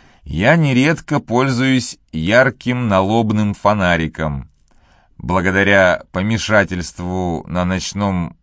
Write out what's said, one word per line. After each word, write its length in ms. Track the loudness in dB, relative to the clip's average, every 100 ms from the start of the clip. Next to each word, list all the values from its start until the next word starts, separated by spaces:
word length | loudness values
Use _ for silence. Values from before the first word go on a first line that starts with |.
| _ _
Я 320 | -8 -2 2 2
нередко 640 | 2 2 2 0 -2 -4
пользуюсь 800 | -2 0 0 0 0 0 -2 -10 _
ярким 760 | -6 0 2 2 0 -4 -2 0
налобным 640 | 0 2 2 0 0 -2
фонариком. 960 | -2 -2 0 0 0 -2 -4 -6 -6 -10 _ _ _ _ _ _ -12
Благодаря 840 | -4 -2 0 2 4 6 4 2 -4
помешательству 1300 | -6 -4 -4 0 2 2 -2 -8 -10 -6 -4 -4 -4 -6
на 180 | -4 -2
ночном 720 | -2 -6 -4 -2 -2 -4 -10